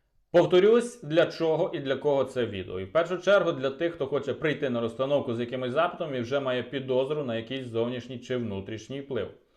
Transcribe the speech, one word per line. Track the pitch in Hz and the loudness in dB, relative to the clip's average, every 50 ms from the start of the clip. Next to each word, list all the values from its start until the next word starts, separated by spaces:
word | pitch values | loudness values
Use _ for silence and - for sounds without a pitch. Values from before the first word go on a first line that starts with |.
| _ _ _ _ _ _ | _ _ _ _ _ _
Повторюсь, | - 175 160 - 180 180 196 214 233 240 233 - - - | 4 4 6 8 6 6 8 8 8 6 4 0 -6 -12
для | - 147 156 170 156 | -8 2 4 4 4
чого | - - - 165 160 156 151 185 - - | 4 2 0 0 2 2 2 2 0 -2
і | 147 | -4
для | 139 135 135 | -2 -2 -2
кого | 131 143 147 139 139 127 | 0 2 2 2 2 0
це | - - 127 117 | 0 0 -2 -2
відео. | 104 101 95 90 98 95 95 | -2 -2 -6 -8 -6 -8 -8
І | 95 | -8
в | 92 | 0
першу | - 160 170 165 185 175 | 0 0 2 2 -2 0
чергу | - 190 202 196 165 170 | 4 4 4 6 4 2
для | 151 131 131 135 | 0 0 -2 -4
тих, | 135 - 170 165 165 | -2 -2 -2 -4 -2
хто | - 139 | -4 -4
хоче | 135 143 135 - 135 117 | -2 -2 -2 -2 -2 -4
прийти | - - 156 139 - 147 131 | -2 -2 -2 -2 0 -2 -2
на | 120 117 | 0 0
розстановку | 117 113 113 - 131 139 143 139 - 127 117 | -2 -2 -2 -2 0 0 0 0 0 -2 -2
з | 117 | -4
якимось | 120 117 131 127 127 120 | -4 -4 -4 -4 -4 -2
запитом | 127 156 170 180 - - 170 151 131 | 0 0 0 0 -2 -6 -6 -6 -4
і | 127 | -4
вже | 113 117 135 139 | -4 -2 -2 -2
має | 135 131 127 123 | 0 0 -2 -2
підозру | 117 - 143 135 131 131 127 127 135 139 151 151 143 | -4 -4 -6 -6 -2 0 2 2 2 0 -2 -4 -4
на | 123 113 | -4 -4
якийсь | 113 113 - 135 135 127 | -4 -6 -6 -8 -8 -8
зовнішній | 120 110 113 117 120 127 120 117 - 127 120 | -4 -2 -2 -2 -2 -2 -6 -8 -10 -12 -12
чи | - - 127 | -6 -4 -4
внутрішній | 123 117 107 98 98 95 - 110 107 - - 135 143 | -4 -2 -4 -6 -6 -8 -8 -10 -12 -10 -10 -10 -10
вплив. | 139 139 131 107 92 - - - _ _ _ | -8 -6 -4 -4 -4 -6 -10 -16 _ _ _